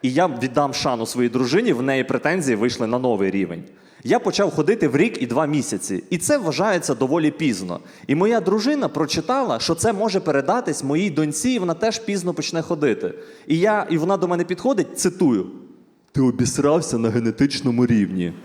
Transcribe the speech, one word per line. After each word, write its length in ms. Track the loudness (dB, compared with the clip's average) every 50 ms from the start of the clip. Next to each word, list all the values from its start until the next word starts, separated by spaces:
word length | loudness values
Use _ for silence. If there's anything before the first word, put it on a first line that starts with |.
і 100 | -2 0
я 140 | 2 2 2
віддам 480 | 2 0 -2 -4 -2 0 0 0 0 -2
шану 320 | -2 -2 -2 -2 -2 -4
своїй 220 | -4 0 0 0 0
дружині, 440 | 2 0 0 2 2 2 2 2
в 100 | 0 0
неї 220 | 0 0 0 0 0
претензії 520 | 0 -2 0 0 0 0 0 0 0 0
вийшли 300 | 2 0 -2 0 -2 -2
на 120 | -2 -2 0
новий 320 | 0 0 0 2 0 0
рівень. 340 | 0 0 -2 -2 -4 -12 -12 -16 -20 -20 -20 -20 -20 -12 -2
Я 120 | 0 0 0
почав 320 | 0 0 0 0 0 0
ходити 380 | 0 0 2 2 2 2 2 2
в 80 | 4
рік 260 | 2 2 2 0 -4
і 40 | -4
два 200 | -2 0 0 0
місяці, 580 | 0 0 -2 -2 -2 -6 -6 -4 -4 -6 -6 -4 -4
і 80 | -4 -4
це 200 | 0 0 0 2
вважається 560 | 0 -2 -2 0 0 0 0 0 0 -2 -2
доволі 360 | 0 0 0 2 2 2 0
пізно. 500 | 0 0 0 0 0 -2 -4 -8 -8 -10 -10 -18 -20 -16 -2
І 80 | -2 0
моя 260 | 2 2 2 2 2
дружина 480 | 2 2 0 2 2 0 0 0 -2 -2
прочитала, 720 | -2 -2 -2 0 0 -2 0 0 0 0 0 0 -2 -2
що 140 | 0 -2 -2
це 180 | 0 0 0
може 280 | 0 0 -2 0 0 0
передатись 640 | 0 2 0 0 2 2 0 0 0 -4 -6 -4 -2
моїй 260 | -2 0 0 0 0
доньці, 400 | 0 0 -2 -2 -2 -2 -2 -2
і 80 | 0 0
вона 160 | -2 -2 -2
теж 240 | 0 -2 -2 -2 -2
пізно 360 | -6 -4 -4 -2 -2 -4 -4
почне 280 | -4 -6 -4 -4 -4
ходити. 520 | -4 -4 -2 0 2 0 0 0 -4 -8 -8 -8 -16 -20 -20 -20 -4
І 120 | -2 0 2
я, 280 | 4 2 2 2 0 0
і 80 | 0 0
вона 180 | 2 0 0
до 120 | 0 0 0
мене 160 | 0 -2 -2
підходить, 540 | -4 -4 -2 0 0 2 2 0 -2 -4 -2
цитую: 480 | -2 -2 0 2 4 4 4 2 0 -4 -8 -16 -20 -20 -20 -20 -20 _ _ _ _ _
"Ти 80 | _ 2
обісрався 760 | 2 2 4 2 0 0 0 2 2 4 4 2 2 0 -2 0
на 120 | 0 2
генетичному 760 | 0 2 0 0 2 2 2 2 2 0 -2 0 2 2 4
рівні". 460 | 4 4 4 2 2 0 -4 -4 -4 -6 -10